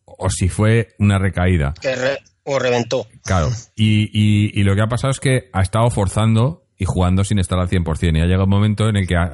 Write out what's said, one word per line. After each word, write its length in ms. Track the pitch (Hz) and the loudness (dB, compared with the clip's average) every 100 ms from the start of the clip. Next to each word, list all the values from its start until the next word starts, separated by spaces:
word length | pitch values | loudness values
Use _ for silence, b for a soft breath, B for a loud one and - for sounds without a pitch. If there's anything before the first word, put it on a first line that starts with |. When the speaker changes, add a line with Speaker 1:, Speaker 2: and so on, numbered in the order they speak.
| _ | _
Speaker 1:
o 240 | - 95 | -8 -4
si 180 | - 92 | -2 -2
fue 460 | - 107 113 113 - | 0 2 2 0 0
una 220 | 104 98 | 2 2
recaída. 560 | 95 90 92 90 69 - | 0 0 0 2 0 -4
Speaker 2:
Que 160 | 135 127 | -6 -2
re-, 220 | 127 139 _ _ | -2 -4 _ _
o 140 | - 135 | -4 -2
reventó. 480 | 123 120 117 131 107 - | 0 0 0 -4 -6 -12
Speaker 1:
Claro. 260 | - 98 - 113 - - | -2 0 0 -4 -8 -2
Y, 300 | 107 107 104 | 2 2 0
y, 480 | 107 107 104 104 - | 0 2 2 0 0
y 40 | |
lo 100 | 101 98 | 0 2
que 60 | |
ha 60 | 110 | 0
pasado 240 | 120 135 | -2 -2
es 80 | 135 | -2
que 300 | 143 127 - | 0 -2 -2
ha 80 | 95 | -2
estado 300 | 95 110 120 | -2 0 0
forzando 760 | 120 95 - 110 110 127 170 _ - | 0 -2 0 0 2 0 -2 _ -8
y 80 | 87 | -4
jugando 380 | - 90 92 | 0 0 0
sin 140 | 101 104 | 0 0
estar 220 | 90 92 | -2 -2
al 100 | 90 | -2
cien 140 | 95 | -2
por 160 | 85 80 | -2 -2
cien. 160 | 87 80 | 0 2
Y 60 | |
ha 40 | 85 | 2
llegado 200 | 92 98 | 2 2
un 40 | |
momento 400 | 98 107 101 110 | 2 2 0 0
en 60 | 104 | 0
el 100 | 90 | 0
que, 60 | 87 87 | 0 -2